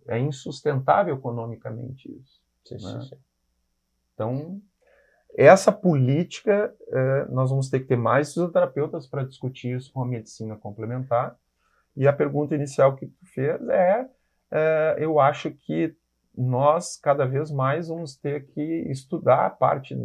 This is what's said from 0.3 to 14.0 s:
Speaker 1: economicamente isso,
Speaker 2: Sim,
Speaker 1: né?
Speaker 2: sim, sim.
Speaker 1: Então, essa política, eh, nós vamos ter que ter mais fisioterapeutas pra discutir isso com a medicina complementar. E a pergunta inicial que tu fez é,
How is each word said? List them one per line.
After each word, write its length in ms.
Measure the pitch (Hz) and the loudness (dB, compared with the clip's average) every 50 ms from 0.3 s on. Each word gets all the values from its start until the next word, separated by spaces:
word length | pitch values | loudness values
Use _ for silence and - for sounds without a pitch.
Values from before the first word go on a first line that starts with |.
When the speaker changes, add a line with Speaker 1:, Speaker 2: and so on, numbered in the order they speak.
| 139 - - - - - - 151 143 131 135 - 151 202 202 175 147 | -4 -6 -10 -12 -12 -6 -4 -2 -2 -2 2 2 2 2 4 0 -2
Speaker 1:
economicamente 960 | 131 - 127 117 120 113 117 117 - - 117 117 113 127 127 131 131 - - | -4 -4 -6 -6 -6 -6 -8 -10 -10 -10 -12 -10 -10 -10 -12 -14 -16 -16 -18
isso, 320 | - - 131 _ _ _ _ _ _ _ _ | -18 -20 -20 _ _ _ _ _ _ _ _
Speaker 2:
Sim, 100 | - - | -16 -16
Speaker 1:
né? 260 | - 98 92 110 117 | -14 -12 -10 -10 -10
Speaker 2:
sim, 80 | 123 131 | -12 -12
sim. 60 | - - _ _ _ _ _ _ _ _ _ _ _ _ _ _ _ _ _ _ _ | -16 -20 _ _ _ _ _ _ _ _ _ _ _ _ _ _ _ _ _ _ _
Speaker 1:
Então, 460 | - 107 113 127 135 151 170 190 202 - _ _ _ _ _ _ _ _ _ _ _ _ _ - - | -6 -6 -4 -4 -6 -6 -8 -12 -14 -16 _ _ _ _ _ _ _ _ _ _ _ _ _ 0 6
essa 320 | 127 147 180 190 - - | 10 10 10 10 8 2
política, 1040 | 190 - - 180 160 139 127 123 139 156 175 - - - - - 202 202 208 - - _ - - | 0 2 2 2 4 4 4 2 2 2 0 -2 -6 -8 0 0 2 2 2 -2 -4 _ -12 -6
eh, 360 | - 131 131 131 135 139 143 - | -2 0 0 2 0 0 -2 -2
nós 200 | 127 127 131 127 | -2 -2 0 0
vamos 180 | 135 135 135 131 | 0 -2 -2 -2
ter 120 | - 131 | -2 -4
que 60 | 135 | 0
ter 100 | - 131 | 0 0
mais 320 | 120 117 113 120 139 151 147 | 0 2 2 2 2 2 0
fisioterapeutas 800 | - 170 175 175 165 185 175 175 - 143 147 160 160 165 139 | -2 -2 -2 0 2 0 0 0 0 -4 -4 -4 -4 -8 -10
pra 160 | - - 143 135 | -8 -8 -6 -6
discutir 540 | 131 - - - 127 131 - - 123 123 | -6 -8 -8 -8 -8 -8 -6 -6 -6 -6
isso 160 | 127 127 - - | -6 -8 -10 -8
com 100 | 135 127 | -6 -6
a 40 | |
medicina 500 | 123 123 113 110 - - - 113 110 107 | -4 -4 -6 -8 -12 -14 -12 -12 -10 -12
complementar. 800 | 107 - 104 104 110 110 113 123 127 131 131 117 117 131 - - _ _ _ _ _ _ _ _ _ _ _ - | -12 -12 -14 -12 -10 -8 -8 -6 -6 -4 -2 0 0 0 -2 -8 _ _ _ _ _ _ _ _ _ _ _ -6
E 140 | 139 131 139 | 0 2 2
a 40 | 139 | 4
pergunta 420 | - 151 143 139 147 151 147 156 | 4 0 0 0 -2 -2 0 -2
inicial 420 | 147 143 139 - - 139 135 135 | -2 -2 -4 2 4 4 4 4
que 100 | 135 - | 0 -10
tu 200 | 139 - _ _ | -16 -18 _ _
fez 340 | - - - 131 147 170 - - - | -14 -8 -4 -2 -2 -2 -2 -2 0
é, 380 | - 196 180 180 196 233 | 2 4 4 4 4 2